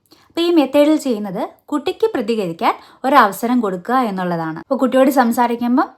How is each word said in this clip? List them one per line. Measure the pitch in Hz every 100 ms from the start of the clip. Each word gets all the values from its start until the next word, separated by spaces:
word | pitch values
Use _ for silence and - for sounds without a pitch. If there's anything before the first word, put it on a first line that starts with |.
| _ _ _
അപ്പോൾ | -
ഈ | 339
മെത്തേഡിൽ | 349 269 294 294 311
ചെയ്യുന്നത് | 277 214 208 185 339 - -
കുട്ടിക്ക് | 294 302 359 440
പ്രതികരിക്കാൻ | 381 214 220 180 165 254 - - _ 165
ഒരവസരം | 285 214 - 233 247
കൊടുക്കുക | 208 185 180 262
എന്നുള്ളതാണ്. | 233 190 180 175 160 160
അപ്പോൾ | - 262
കുട്ടിയോട് | 262 262 262
സംസാരിക്കുമ്പം | 277 233 233 240 233 240 247 381